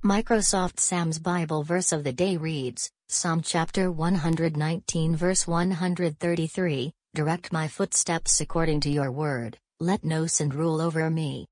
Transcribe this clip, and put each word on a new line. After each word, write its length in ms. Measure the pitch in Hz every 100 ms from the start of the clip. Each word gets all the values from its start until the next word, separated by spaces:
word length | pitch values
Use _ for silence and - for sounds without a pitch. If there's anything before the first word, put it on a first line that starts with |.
Microsoft 720 | 202 202 220 226 202 196 180 -
Sam's 400 | - 175 170 160
Bible 460 | 160 175 160 156
verse 260 | 147 175 180
of 140 | 160
the 80 | 143
day 240 | 127 185 180
reads, 540 | 160 156 127 123 - _ _
Psalm 320 | - 180 165
chapter 480 | 160 170 165 - 185
one 240 | 165 165
hundred 420 | 190 156 160 165 151
nineteen 600 | 151 170 - 170 160 165
verse 320 | 180 185 -
one 240 | 170 180
hundred 480 | 185 180 175 175 151
thirty-three, 720 | 170 170 160 - 180 139 127 - _
"Direct 380 | - 151 175 -
my 140 | 165 156
footsteps 760 | - 196 - - 165 - -
according 400 | 151 170 160 151
to 100 | 147
your 200 | 147 139
word, 480 | 127 151 131 117 - _ _
let 240 | 165 196
no 240 | 156 160 160
sin 220 | - 147
rule 300 | 139 165 156
over 300 | 165 160 160
me." 360 | 160 151 135 -